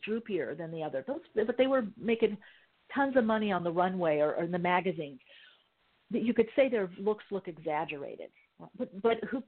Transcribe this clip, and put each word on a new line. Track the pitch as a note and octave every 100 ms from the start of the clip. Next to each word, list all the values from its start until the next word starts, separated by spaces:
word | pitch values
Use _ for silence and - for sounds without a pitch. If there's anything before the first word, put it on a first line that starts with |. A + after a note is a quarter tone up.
| -
droopier | A3+ A3+ F3+ A#2 D3+
than | E3
the | E3
other, | D3+ C3+ -
those, | D4 - A3 A#3
but | A#3+
they | C4
were | C4+ G#3 -
making | A3 A3+ G#3+ G#3 - - _ _ -
tons | C4+ C#4 C4
of |
money | A3 A3 G#3
on | F3+
the | E3+
runway | E3+ F#3 F#3 E3 D3+
or, | D3+ -
or |
in | E3+
the | F3
magazines. | F3 F3+ F#3 E3 C#3+ C3 _ - - _ _ _ _ _ -
You | G3+ A3+
could | A#3 A3 -
say | C4
their | A3+ F#3 F#3+
looks | G3+ G#3 -
look | G3 F#3
exaggerated, | D#3 D#3+ D3+ D#3 D3 C3+ - - _ _ _ E3+ -
but, | B3+ F#3+
but | A3+ A3+
who, | G#3 C4